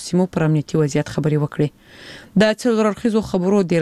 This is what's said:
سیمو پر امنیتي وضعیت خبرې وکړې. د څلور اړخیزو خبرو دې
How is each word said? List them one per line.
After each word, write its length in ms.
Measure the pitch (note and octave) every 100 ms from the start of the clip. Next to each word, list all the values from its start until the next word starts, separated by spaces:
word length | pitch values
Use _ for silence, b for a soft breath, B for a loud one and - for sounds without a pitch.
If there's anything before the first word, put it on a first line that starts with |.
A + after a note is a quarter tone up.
سیمو 220 | - F3 F#3 -
پر 100 | D#3
امنیتي 340 | D#3 - D#3+
وضعیت 320 | D3 D3 D3 -
خبرې 220 | D3+ D3+
وکړې. 260 | D3 - D3 B B B B B B -
د 140 | G#3+ G#3+
څلور 260 | B3+ A3 A3
اړخیزو 300 | G3+ A#3+ G#3+ -
خبرو 320 | G3 F3+ G#3
دې 160 | F3+ E3+